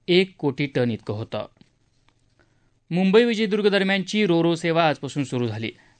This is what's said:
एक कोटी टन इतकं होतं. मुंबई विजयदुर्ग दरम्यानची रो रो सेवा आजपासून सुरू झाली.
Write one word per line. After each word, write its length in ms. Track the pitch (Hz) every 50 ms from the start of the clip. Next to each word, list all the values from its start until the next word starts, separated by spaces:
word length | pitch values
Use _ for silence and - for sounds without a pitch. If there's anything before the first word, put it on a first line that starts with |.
| _ -
एक 260 | 175 180 190 185 - -
कोटी 280 | - 147 135 - 156
टन 240 | 139 - 139 123 120
इतकं 240 | 113 104 - - 107
होतं. 320 | 107 110 - - 107 107 - _ _ _ _ _ _ _ _ _ _ _ _ _ _ _ _ _ _ _ _ _ _ _ _ _ _ _ _
मुंबई 340 | 170 175 190 190 185 220 240
विजयदुर्ग 440 | 240 233 202 220 208 196 202 202 202
दरम्यानची 560 | 190 202 196 190 196 196 180 185 - 214 214
रो 160 | 196 170 165 165
रो 120 | 170 170
सेवा 320 | 160 - 170 160 165 165 156
आजपासून 360 | 143 - - 135 - 147 139
सुरू 220 | 120 - 127 123 117
झाली. 220 | 107 107 113 110 - - _ _ _ _